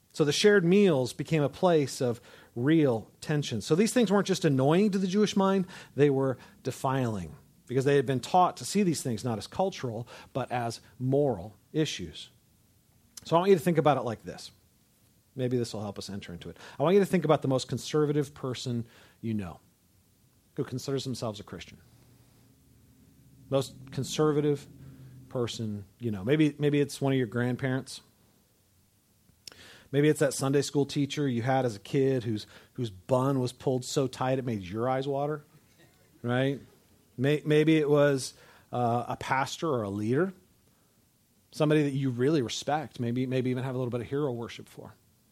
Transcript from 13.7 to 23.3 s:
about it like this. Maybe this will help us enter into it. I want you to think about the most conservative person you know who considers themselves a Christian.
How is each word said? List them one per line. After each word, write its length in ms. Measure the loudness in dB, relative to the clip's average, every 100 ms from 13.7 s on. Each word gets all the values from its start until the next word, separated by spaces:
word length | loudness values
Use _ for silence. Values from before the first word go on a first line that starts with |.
| 2
about 200 | 4 2
it 40 |
like 220 | 0 -8
this. 260 | -10 -14 -16 _ _ _ _ _ _ _ _ -6
Maybe 200 | -2 -2
this 160 | -2
will 80 | -6
help 160 | -10 -10
us 140 | -10
enter 220 | -12 -12
into 160 | -14 -14
it. 80 | -16 -12 0
I 40 |
want 120 | 4
you 60 | 6
to 60 | 4
think 180 | 2
about 160 | 4 2
the 80 | 2
most 200 | -2 -2
conservative 640 | -8 -2 0 2 0 -2
person 500 | -6 -8 -6 -6 -6 -8 -14 -20 _
you 120 | -6
know 280 | -4 -6 -12 _ _ _ _ _ _ _ _ _ -10
who 80 |
considers 400 | -8 -8 -6 -6
themselves 340 | -6 -6 -6 -8
a 60 |
Christian. 340 | -12 -16 -16 -20 -20 -20 _ _ _ _ _ _ _ _ _ _ -20 _ -20